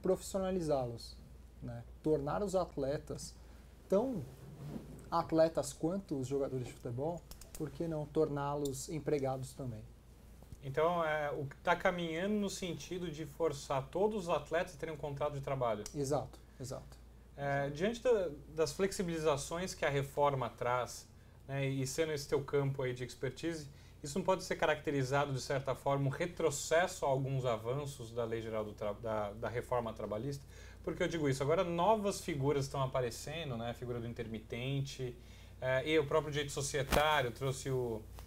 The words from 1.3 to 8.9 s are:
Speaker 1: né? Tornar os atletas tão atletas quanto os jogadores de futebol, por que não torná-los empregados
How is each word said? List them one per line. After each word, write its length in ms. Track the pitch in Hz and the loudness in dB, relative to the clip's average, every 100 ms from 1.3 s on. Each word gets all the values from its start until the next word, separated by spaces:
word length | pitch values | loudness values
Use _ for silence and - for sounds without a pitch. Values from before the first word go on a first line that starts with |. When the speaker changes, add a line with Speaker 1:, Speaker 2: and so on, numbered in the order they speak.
| - - - | -18 -18 -12
Speaker 1:
né? 220 | 123 117 - - | -10 -10 -12 -4
Tornar 420 | 156 151 143 175 | 2 2 2 0
os 120 | 202 185 | 2 0
atletas 800 | 175 - 135 143 - 131 - - - - - - - | 0 -2 0 -2 -4 -10 -10 -14 -18 -18 -18 -16 2
tão 340 | 190 262 214 120 - - - - - - - - | 4 4 -2 -6 -12 -16 -12 -10 -10 -10 -14 -2
atletas 640 | 170 165 160 160 160 131 | 0 4 6 6 4 -2
quanto 440 | - 160 196 - 139 | 0 0 0 -2 -2
os 100 | 127 | 0
jogadores 380 | 139 135 131 120 | 0 0 -2 -4
de 80 | |
futebol, 460 | - 127 120 151 170 - - - | -8 -6 -2 -2 -4 -10 -16 -12
por 180 | - 147 | -8 -6
que 180 | - 170 | -4 -2
não 180 | 156 151 | -2 0
torná-los 840 | 156 147 143 143 147 143 131 | 4 4 2 0 0 0 -2
empregados 640 | - | -4